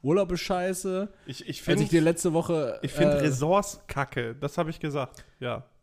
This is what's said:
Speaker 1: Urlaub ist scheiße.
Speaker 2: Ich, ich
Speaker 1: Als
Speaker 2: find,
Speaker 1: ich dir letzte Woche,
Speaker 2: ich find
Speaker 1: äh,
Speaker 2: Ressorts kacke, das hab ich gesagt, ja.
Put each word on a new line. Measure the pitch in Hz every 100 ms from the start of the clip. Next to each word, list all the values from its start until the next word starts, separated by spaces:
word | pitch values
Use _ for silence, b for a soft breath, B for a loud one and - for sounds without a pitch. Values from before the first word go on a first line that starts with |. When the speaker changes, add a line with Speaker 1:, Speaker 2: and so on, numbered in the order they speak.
Speaker 1:
Urlaub | 127 185 190
ist | 180
scheiße. | - 180 185 185 190 185 202 - -
Speaker 2:
Ich, | 135 -
ich | -
Speaker 1:
Als | -
Speaker 2:
find, | 147
Speaker 1:
ich | 151
dir | 165
letzte | 156 170 180
Woche, | 160 165 165 135 -
Speaker 2:
ich | 135
find | 147 147
Speaker 1:
äh, | 143
Speaker 2:
Ressorts | 147 135 147 196 196 - -
kacke, | - 139 - 117
das | 127 156 -
hab | 160
ich | 160
gesagt, | 156 143 127 - - _
ja. | 123 110 - _